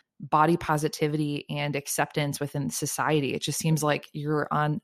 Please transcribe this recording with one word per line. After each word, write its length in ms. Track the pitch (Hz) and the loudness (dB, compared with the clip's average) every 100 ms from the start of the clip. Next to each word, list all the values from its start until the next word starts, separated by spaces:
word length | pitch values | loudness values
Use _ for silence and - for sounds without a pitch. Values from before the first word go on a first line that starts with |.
| _ - | _ -18
body 380 | 143 156 156 170 | 0 4 4 4
positivity 880 | - 151 151 - 151 151 147 147 - | 2 0 0 0 0 0 -2 -4 -4
and 260 | 147 147 147 | -4 -2 -4
acceptance 640 | - - 147 - 147 143 | -2 -2 -2 0 -2 -2
within 300 | 143 147 135 | -4 -4 -4
society? 640 | - 147 - 131 156 139 | -4 -4 -2 2 2 2
It 80 | - | -2
just 160 | - 143 | -4 -2
seems 240 | 165 156 | 2 2
like 260 | 151 143 - | 2 0 -4
you're 360 | 151 147 151 - | -8 -2 -2 0
on 300 | 151 151 151 | 0 0 0